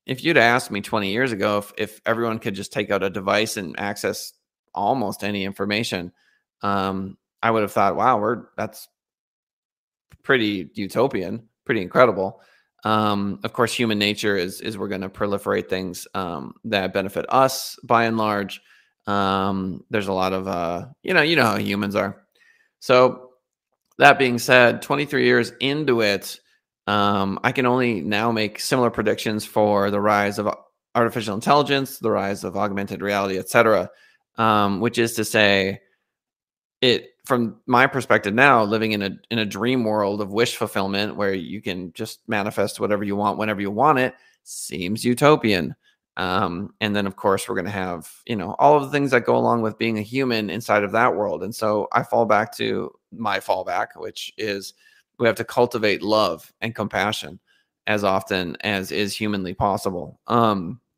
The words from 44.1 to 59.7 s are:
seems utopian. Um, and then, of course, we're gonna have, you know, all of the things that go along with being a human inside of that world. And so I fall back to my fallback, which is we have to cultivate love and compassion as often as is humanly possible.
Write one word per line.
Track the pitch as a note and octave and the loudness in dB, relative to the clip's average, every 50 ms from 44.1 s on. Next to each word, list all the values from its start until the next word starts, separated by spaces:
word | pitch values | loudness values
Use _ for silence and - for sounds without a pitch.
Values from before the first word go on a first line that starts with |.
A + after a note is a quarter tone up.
| - _ _ _ _ _ _ | -4 _ _ _ _ _ _
seems | - - - - - - E2+ F2 F2+ G#2+ G#2+ - | -18 -14 -14 -12 -10 -8 -6 -6 -4 -4 -2 0
utopian. | A#2+ B2 - D3 D3 D3+ - - A2 G2+ F2+ D#2 - - - _ _ _ _ _ _ _ | 0 2 4 6 6 6 6 4 2 2 2 0 -2 -6 -12 _ _ _ _ _ _ _
Um, | - F#2 F2+ F2+ G2+ G#2 E2+ F2 F2 G2+ G2+ - - | -6 -4 -2 0 0 0 -2 -2 -6 -10 -10 -8 -4
and | A2 G#2 G2+ | -2 -2 0
then, | G#2 G2+ | 0 -2
of | G2 F#2+ | -2 -4
course, | - - G#2 G2 F#2+ - - | -2 0 2 2 2 0 -4
we're | G#2 | -4
gonna | F#2+ E2+ G#2 | -4 -4 -4
have, | G2+ F#2+ F#2 F#2 F2 E2+ - - - - _ | -6 -6 -6 -6 -6 -8 -10 -14 -20 -16 _
you | - A#2 | -8 -6
know, | G2+ E2+ G2+ - - | -6 -6 -6 0 4
all | C#3 C#3+ D3+ | 6 6 6
of | D3 C#3 | 6 4
the | C3+ | 2
things | C#3+ C#3+ C#3+ C3+ B2+ | 0 0 0 2 2
that | A#2+ A#2 | 2 2
go | - A#2+ | 2 2
along | A#2+ A#2 A#2 A#2 A#2 A2+ | 2 4 2 2 2 0
with | A2 G#2 - | -2 -2 -2
being | A2+ A2+ A2 G#2+ | -2 -2 -2 -2
a | G#2+ | -4
human | A2 A#2+ C3+ C3+ B2+ A#2 A2 G#2+ F#2+ | -4 -4 -2 0 0 0 -2 -2 -2
inside | E2 A2 A#2+ - G#2 G#2 G2+ | -4 -6 -2 0 2 2 2
of | G2 G2 | 2 2
that | A2+ A#2+ B2+ E2+ | 2 2 2 2
world. | F#2 G#2 F#2+ D#2 D#2+ F#2 | 0 -2 -2 -4 -4 -6
And | G2+ A#2 | -8 -6
so | - A2 G#2+ G#2+ G#2 F#2+ - - | -2 -2 0 0 0 0 0 0
I | A#2+ B2+ | -2 0
fall | - - A#2 A#2 | 0 2 2 2
back | G#2+ G#2+ G2+ A2 - - | 4 4 2 2 0 -4
to | - A2+ A2 G2+ G2+ F#2 - - _ _ _ - | -4 -4 -2 -2 -4 -6 -8 -10 _ _ _ -12
my | F#2+ A2+ G#2 G2 G2 | -8 -4 -2 -2 -2
fallback, | - - F#2+ F#2 F#2 F#2 F2 F#2+ G#2+ - - | -2 -2 -2 -2 -2 -4 -4 -4 -4 -4 -8
which | D#2+ E2+ G2 - - - - - | -10 -12 -12 -12 -12 -14 -14 -10
is | - G#2+ G#2+ G2+ G2 F#2+ - - _ _ _ _ _ _ _ _ - | -8 -6 -6 -6 -6 -8 -12 -16 _ _ _ _ _ _ _ _ -2
we | B2 | 0
have | A#2 G#2 | 0 0
to | - A2+ | 0 -4
cultivate | - - C3 B2 A#2 - A2+ A2 G#2 F#2+ - F2 | -4 0 0 0 2 0 0 0 0 0 0 -2
love | G#2 G#2+ G#2+ G#2 F2+ D#2+ D2+ - - _ _ | 0 2 2 2 2 -2 -4 -10 -18 _ _
and | F#2+ A#2 A#2 | -8 -8 -6
compassion | - G#2+ G2 - G2+ F#2+ G#2+ A2 - - D2 F2 F#2+ _ _ _ _ _ _ _ _ _ | -6 -6 -4 -2 -2 0 0 -2 -4 -8 -12 -16 -18 _ _ _ _ _ _ _ _ _
as | G#2+ G#2+ G#2 G2+ | -2 -2 0 2
often | G2 F#2+ F#2+ - - G2+ F#2 F2+ E2+ - - - | 2 0 0 0 -2 -2 -2 -2 -4 -6 -6 -4
as | A2+ G#2 F#2+ F#2 - | -2 -2 -2 -4 -4
is | C#2+ F#2+ G#2 G2 - | -4 -2 -2 -2 -4
humanly | - A2 G#2+ G#2 G2 F#2 F2 F#2+ | -4 -4 -4 -4 -4 -6 -6 -6
possible. | - - G2+ | -2 -2 -2